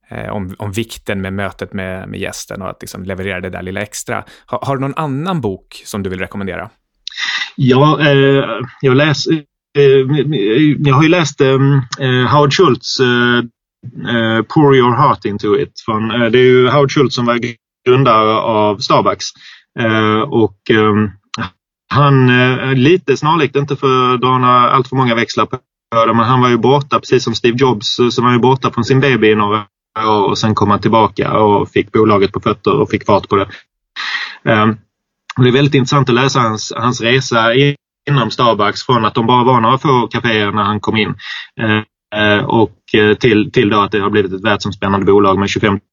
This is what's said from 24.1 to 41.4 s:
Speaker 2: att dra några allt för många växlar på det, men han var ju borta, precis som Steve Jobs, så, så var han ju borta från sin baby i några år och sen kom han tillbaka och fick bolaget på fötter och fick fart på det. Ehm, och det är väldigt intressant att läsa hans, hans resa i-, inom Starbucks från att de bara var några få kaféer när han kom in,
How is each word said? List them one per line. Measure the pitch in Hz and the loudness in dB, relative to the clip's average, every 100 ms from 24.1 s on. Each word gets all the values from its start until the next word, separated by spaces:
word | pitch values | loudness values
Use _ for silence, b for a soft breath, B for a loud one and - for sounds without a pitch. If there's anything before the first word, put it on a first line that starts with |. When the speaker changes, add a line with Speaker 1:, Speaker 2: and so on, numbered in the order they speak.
Speaker 2:
att | 127 | 0
dra | 127 127 | 0 2
några | 127 123 123 | 4 4 4
allt | 135 123 | 2 0
för | 131 | 0
många | 123 | 0
växlar | 117 110 - 107 | 0 -2 -2 -4
på | 127 _ _ _ 117 113 | -6 _ _ _ 0 2
det, | |
men | 113 | 2
han | 117 127 | 2 2
var | 123 | 2
ju | 120 | 2
borta, | 120 143 143 113 | 2 2 0 -4
precis | - 127 | 0 0
som | 120 | 0
Steve | 113 120 123 | -2 -2 2
Jobs, | 135 107 - | 0 0 -4
så, | - 123 | 0 0
så | 110 | 2
var | 120 | 2
han | 123 | 2
ju | |
borta | 123 131 123 | 2 2 -2
från | - | -4
sin | 113 135 | 0 2
baby | 139 120 107 | 2 2 2
i | |
några | 107 104 107 104 _ _ 110 110 | 2 0 -2 -6 _ _ -4 0
år | 107 98 | 0 0
och | 104 | -2
sen | 113 | -2
kom | 107 101 | 0 0
han | 101 | 0
tillbaka | 110 113 104 101 104 | 2 2 0 -2 -4
och | 107 107 101 - | 2 2 2 0
fick | - - | -4 -2
bolaget | 113 110 101 98 | 0 2 2 0
på | - | -2
fötter | 110 104 - 101 | -4 -2 -2 0
och | 107 | 0
fick | 107 - | -2 0
fart | 101 - | -2 0
på | 101 | -2
det. | 98 B _ _ _ - B B B B | -2 B _ _ _ -14 B B B B
Ehm, | - 110 110 107 _ _ _ _ _ - | -2 2 2 -2 _ _ _ _ _ 0
och | |
det | 123 | 2
är | |
väldigt | 123 143 | 4 2
intressant | 143 120 143 131 | 2 2 0 2
att | |
läsa | 117 135 135 | 2 2 0
hans, | 117 107 - - | -2 -4 -8 -4
hans | 120 117 | -4 -2
resa | 113 131 131 120 113 | 0 0 0 0 2
i-, | 127 143 143 _ _ - | 2 2 -2 _ _ -2
inom | 143 110 | -2 -2
Starbucks | - 120 107 104 98 | 0 0 2 -2 -4
från | - 120 | -2 0
att | 107 | 0
de | 135 113 | -2 2
bara | 123 | 2
var | 120 127 | 4 2
några | 113 131 | 2 0
få | 151 127 110 | 2 0 0
kaféer | 117 117 110 101 | -4 -2 0 -2
när | 107 | -2
han | 101 104 | -2 -2
kom | - 107 | -2 -2
in, | 98 - B B | -2 -6 B B